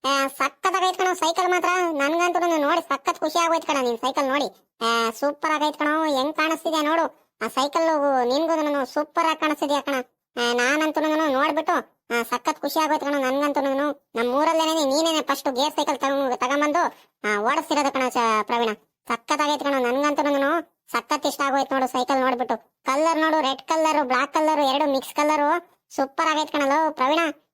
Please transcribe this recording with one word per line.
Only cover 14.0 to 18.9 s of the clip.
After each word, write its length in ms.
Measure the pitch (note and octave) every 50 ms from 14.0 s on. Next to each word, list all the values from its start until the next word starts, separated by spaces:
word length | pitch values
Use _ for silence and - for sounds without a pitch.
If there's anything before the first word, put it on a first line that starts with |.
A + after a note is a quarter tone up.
| _ _ -
ನಮ್ 120 | A3+ A#3
ಊರಲ್ಲೇನೆ 580 | B3 B3 C#4 D#4 D#4+ D#4+ D#4+ D#4+ D#4 D#4+ E4 D4
ನೀನೇನೆ 380 | C4+ C4+ D4+ E4 E4 D#4+ D#4
ಫಸ್ಟ್ 320 | - - C#4 C#4 - D4 C4
ಗೇರ್ 180 | A#3+ C#4 D#4
ಸೈಕಲ್ 260 | D4+ - D4 D4+ C#4+ B3
ತಗೊಂಡ್, 420 | - C#4 C#4 C#4 C#4 B3+ A#3+ -
ತಗೊಂಬಂದು, 380 | B3+ B3+ C#4 C#4+ D4 D4 D4 F4 E4 C#4+ - - - _ _ _ -
ಆ, 180 | G#3 G#3 G#3
ಓಡಿಸ್ತಿರೋದು 500 | G#3 A#3+ C#4+ D#4+ D4 - D#4 D4 C#4 C#4
ಕಣ 100 | - C4+ C4 B3
ಚ-, 340 | - B3+ A#3 A3+ A3 G#3+
ಪ್ರವೀಣ. 260 | G#3 - A#3+ A#3 A#3+ A3 G#3+ - _ _